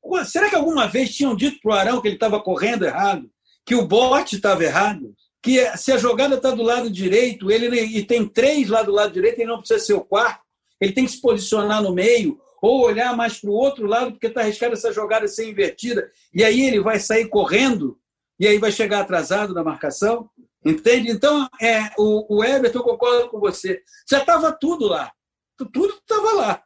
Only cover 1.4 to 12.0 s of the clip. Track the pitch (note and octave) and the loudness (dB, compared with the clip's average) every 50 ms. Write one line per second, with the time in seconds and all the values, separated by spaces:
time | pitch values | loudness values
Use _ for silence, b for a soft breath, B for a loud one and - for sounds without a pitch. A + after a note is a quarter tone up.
1.4 | A#3+ C#4+ C#4 - _ G#3+ G#3+ G3 F#3+ A3 B3 A#3 F#3+ G#3 G3 - A3+ A3 G3+ G3+ | -2 -2 -2 -2 _ 0 2 2 2 0 0 0 -2 -4 -2 0 0 0 0 -2
2.4 | - F#3 F3+ - E3+ A3+ A#3+ G#3+ F#3 D3 C3+ E3+ G3 G3+ F#3+ D#3 B2 - _ _ | -2 -2 -2 -2 0 -2 0 0 -2 -2 -2 0 0 0 -2 -2 -8 -16 _ _
3.4 | _ _ _ _ _ - A#3+ A#3+ G#3 D#3 F#3+ A3+ B3+ B3+ C4 D4 - - G#3+ G3 | _ _ _ _ _ 0 0 0 2 4 4 4 4 4 2 2 0 -2 -6 -2
4.4 | - G3+ F#3+ D#3+ E3 D3 C3+ F3 G3+ G#3 G#3 D#3+ C3 A2 - _ _ _ _ _ | 0 0 2 2 0 0 2 2 0 0 -2 -6 -12 -16 -18 _ _ _ _ _
5.4 | - A#3 C4 B3+ B3 A3+ - F3 - - C4 A#3+ A3 B3 A#3+ G#3 C4+ C#4+ C4+ C4 | 0 2 4 4 2 2 -2 -4 0 0 0 2 2 0 2 2 2 0 0 0
6.4 | C4 C4 A3+ A3 A#3 A3+ A#3+ B3 B3 A3+ F#3+ F3 F#3+ F#3 F#3+ A3+ B3+ B3 G#3 - | 0 -2 0 0 0 0 0 0 -2 -6 -6 -4 -2 2 2 2 2 2 -2 -4
7.4 | F#3+ F#3+ G#3+ A3+ A#3+ A#3+ B3 A#3 A3 A3 A3 G#3+ G3+ - A#3+ A#3 G#3 - _ A3 | -2 0 0 0 0 0 0 -2 -2 -2 -4 -6 -2 0 0 0 0 0 _ 2
8.4 | B3 C#4 D4+ D4 B3+ F#3+ G#3+ A3+ G#3+ G3+ G3+ G#3 G#3 G#3 E3 F#3 F#3+ A3+ A#3 - | 2 2 2 2 0 2 2 0 2 2 2 2 0 0 0 0 0 0 0 0
9.4 | A3+ A3+ A#3 G3 - - A3+ G#3 - - G#3 F#3+ - _ G3 G#3 A#3 A3+ - - | -4 -6 -6 -8 -2 0 0 0 2 0 0 0 0 _ 0 2 2 0 -2 -6
10.4 | _ _ _ _ _ _ _ _ G3 G3 F#3+ C4 B3+ B3+ - - - A#3+ G#3+ G3+ | _ _ _ _ _ _ _ _ -4 -2 0 0 0 -2 -2 -2 0 0 0 0
11.4 | F#3+ - A3 G#3+ G3+ G#3 G#3+ G#3+ G#3 F#3+ F3+ F3+ | -2 -2 -2 -2 0 0 0 0 0 -2 -2 0